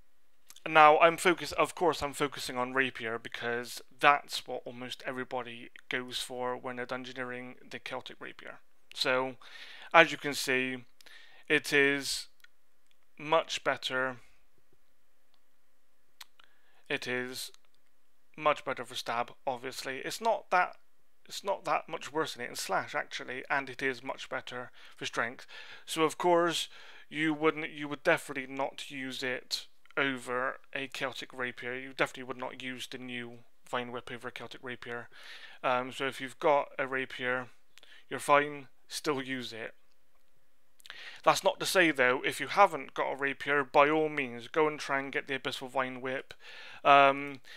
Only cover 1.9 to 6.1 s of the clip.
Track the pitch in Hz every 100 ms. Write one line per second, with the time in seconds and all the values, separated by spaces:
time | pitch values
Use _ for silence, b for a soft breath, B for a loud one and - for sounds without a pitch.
1.9 | 139 143 131 147 - - 127 123 131 131
2.9 | - 117 117 104 - 120 120 117 - -
3.9 | 127 147 143 - - - 127 127 120 123
4.9 | - - 127 127 127 120 117 123 - -
5.9 | 127 127